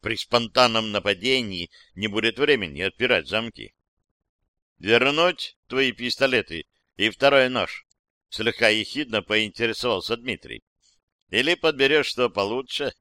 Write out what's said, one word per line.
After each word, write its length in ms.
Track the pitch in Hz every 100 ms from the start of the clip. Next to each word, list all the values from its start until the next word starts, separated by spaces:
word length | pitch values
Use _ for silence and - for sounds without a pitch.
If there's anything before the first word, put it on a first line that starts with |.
При 160 | 107 110
спонтанном 760 | - 120 117 - 123 113 110
нападении 760 | 104 104 98 113 131 110 90 85 _ _
не 140 | - 107
будет 300 | 101 110 113
времени 420 | 147 135 92 71
отпирать 480 | 95 _ 123 95 69
замки. 460 | 107 117 - 53 _ _ _ _ _ _ _ _ _ _ _
"Вернуть 800 | 95 117 131 147 175 175 - _ _
твои 240 | 127 135
пистолеты 760 | 110 120 - 135 127 98 82 - _ _ -
и 140 | 107
второй 380 | - 139 139 127
нож?" 380 | 127 - - _ _ _ _ _
слегка 380 | - 110 - 117
ехидно 540 | 107 101 139 139 107
поинтересовался 920 | - 107 110 - 117 107 123 98 - 117
Дмитрий. 460 | 123 98 - 57 _ _ _ _ _ _ _
"Или 260 | 104 139
подберёшь 520 | 175 160 143 135 151 135
что 240 | - 123
получше?" 640 | 101 101 120 131 - 139 -